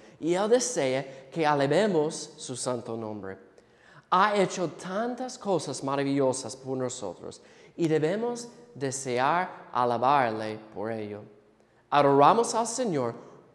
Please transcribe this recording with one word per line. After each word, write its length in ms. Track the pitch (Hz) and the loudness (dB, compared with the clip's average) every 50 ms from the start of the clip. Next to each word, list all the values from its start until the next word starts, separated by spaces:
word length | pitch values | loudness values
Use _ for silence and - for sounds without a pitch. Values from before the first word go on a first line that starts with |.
| - - - _ | -20 -20 -14 _
y 160 | 147 165 175 | -2 0 0
Él 140 | 185 208 214 | 0 4 4
desea 800 | 233 254 247 - - 175 139 131 127 135 139 - - - - - | 4 2 2 0 -2 0 0 2 0 0 -2 -6 -12 -18 -18 -10
que 160 | - 165 156 | -4 0 2
alabemos 880 | 147 151 143 139 139 147 180 214 214 180 156 147 156 160 - - - - | 2 4 4 4 4 4 4 4 4 2 2 0 0 -4 -8 -12 -14 -16
su 200 | - - - 127 | -16 -12 -10 -10
santo 400 | 120 - 131 123 117 117 117 113 | -6 -4 -4 -4 -4 -6 -8 -8
nombre. 420 | 113 110 107 107 104 95 95 95 - - - _ - _ _ _ _ _ - - - _ _ | -8 -8 -8 -10 -10 -10 -12 -12 -14 -16 -20 _ -20 _ _ _ _ _ -20 -20 -20 _ _
Ha 240 | 175 180 196 214 208 | 2 2 4 4 4
hecho 360 | 208 185 180 - 190 180 151 | 2 2 0 0 -4 -4 -6
tantas 680 | - - - 180 208 208 233 247 247 240 254 254 - - | -6 -10 -12 -8 -6 -6 -6 -6 -6 -8 -10 -10 -10 -8
cosas 460 | - 202 190 151 - 147 127 - 131 | -2 -2 -2 0 -2 -4 -8 -6 -4
maravillosas 720 | 135 139 139 139 139 139 139 135 131 127 - - 110 - | -2 -2 0 0 0 2 2 2 2 2 0 -6 -10 -12
por 200 | - - 131 135 | -12 -8 -6 -4
nosotros 640 | 131 127 123 - - 104 92 85 - 87 92 95 - - - - - - - _ | -4 -4 -4 -6 -8 -10 -10 -10 -10 -14 -14 -16 -16 -20 -20 -20 -20 -20 -18 _
y 100 | - 170 | -2 0
debemos 600 | 151 156 151 147 156 190 220 233 240 233 233 - - - - - - - | 2 2 2 2 0 0 -2 -4 -6 -6 -8 -10 -14 -18 -20 -20 -20 -10
desear 960 | 131 139 135 127 - - 131 120 123 131 143 165 175 185 180 - - - - | -6 -6 -6 -6 -6 -4 -2 0 2 2 2 2 0 -2 -4 -8 -16 -18 -6
alabarle 840 | - 120 123 120 120 113 123 131 147 143 127 113 110 110 110 110 110 107 110 - - | -2 0 2 2 2 2 4 4 4 4 4 2 0 -2 -4 -6 -8 -10 -12 -14 -10
por 160 | 90 104 113 | -8 -6 -6
ello. 320 | 113 110 107 104 104 104 107 - - - _ _ _ _ _ _ _ _ _ _ | -6 -6 -8 -8 -10 -12 -14 -18 -20 -20 _ _ _ _ _ _ _ _ _ _
Adoramos 600 | 143 147 143 139 139 139 139 156 190 226 233 233 240 | 2 4 6 6 8 8 8 8 8 6 2 0 -2
al 120 | 226 233 | -2 -2
Señor 480 | 226 - - 254 214 160 139 123 117 117 - - - - - - - | -2 -4 -4 -2 -2 0 0 -2 -2 -4 -8 -16 -20 -20 -20 -20 -20